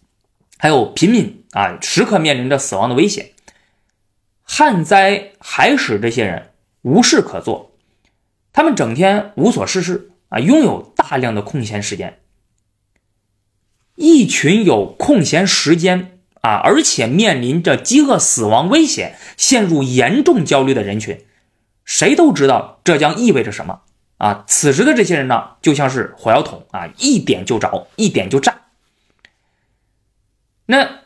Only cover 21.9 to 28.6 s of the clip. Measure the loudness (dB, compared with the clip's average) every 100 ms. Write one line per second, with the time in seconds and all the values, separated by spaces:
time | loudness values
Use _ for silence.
21.9 | -2 2 4 4 4 2 2 -2 -4 0
22.9 | 2 0 0 0 0 -2 -8 -12 -16 _
23.9 | _ _ -4 -4 -4 -4 -2 0 2 2
24.9 | 2 0 -2 -2 -4 -4 _ -2 0 0
25.9 | -4 -8 -6 0 0 0 -10 -16 -14 -14
26.9 | -6 -2 0 0 -4 -4 -4 -4 -6 -10
27.9 | -4 -2 -2 -2 -2 -2 -4